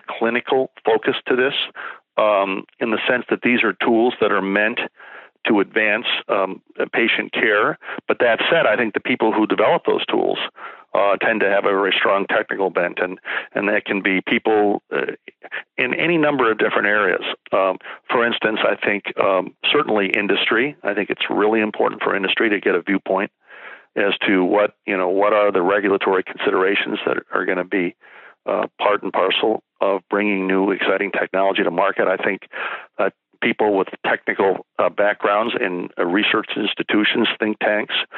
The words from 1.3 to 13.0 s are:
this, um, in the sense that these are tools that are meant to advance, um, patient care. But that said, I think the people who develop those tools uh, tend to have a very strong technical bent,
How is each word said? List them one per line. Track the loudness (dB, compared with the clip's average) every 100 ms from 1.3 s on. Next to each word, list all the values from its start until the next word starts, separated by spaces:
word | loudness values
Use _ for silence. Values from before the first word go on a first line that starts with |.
| 0
this, | 0 -2 -6 -8 -14 -16 _ 0
um, | 4 4 2 -2 -8 -6
in | -2
the | -2 0
sense | 0 0
that | 0
these | 2 2
are | 2
tools | 0 2 4 2 2
that | 0
are | 2
meant | 0 2 0 -2 -8 -12 -20 -20 -20 _ 0
to | 2
advance, | 2 0 0 0 -2 -4 -2
um, | -2 -2 -4 _ -6 -4
patient | 0 0 0 -2
care. | -2 0 2 0 -2 -10 -8 -4
But | 0
that | 2 2 2
said, | 2 2
I | 2
think | 0
the | -2
people | -2 0 0
who | 2 2
develop | 2 2 2 0
those | -2 0
tools | -2 0 -2 -6 -12 -18 -18 -4 0
uh, | 2 2 0
tend | 0
to | 2 2
have | 2
a | 2
very | 0 0
strong | 2 0 0 -2
technical | -2 -2 -2 0
bent, | -2 -2